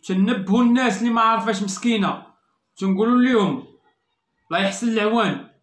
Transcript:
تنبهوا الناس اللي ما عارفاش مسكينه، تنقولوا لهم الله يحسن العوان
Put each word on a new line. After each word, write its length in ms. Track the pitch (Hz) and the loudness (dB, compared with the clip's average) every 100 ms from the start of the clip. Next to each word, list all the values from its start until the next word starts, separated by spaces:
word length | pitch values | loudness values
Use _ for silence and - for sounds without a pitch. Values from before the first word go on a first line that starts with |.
تنبهوا 600 | - 185 202 220 185 220 | -4 0 0 0 0 2
الناس 360 | 240 240 254 196 | 4 2 0 -2
اللي 100 | 233 | -2
ما 120 | 226 | 0
عارفاش 420 | 226 226 220 196 | 2 0 -2 -4
مسكينه، 600 | 202 - 240 220 175 - - _ _ _ _ _ | -4 -4 -2 0 -2 -4 -14 _ _ _ _ _
تنقولوا 460 | 190 190 226 247 | -2 0 2 4
لهم 460 | 247 240 185 131 - _ _ _ _ _ _ _ _ | 4 2 2 -2 -10 _ _ _ _ _ _ _ _
الله 120 | 170 | -4
يحسن 260 | 196 - 240 | -4 -4 -4
العوان 600 | 220 208 233 196 139 - _ | 0 0 0 0 -4 -10 _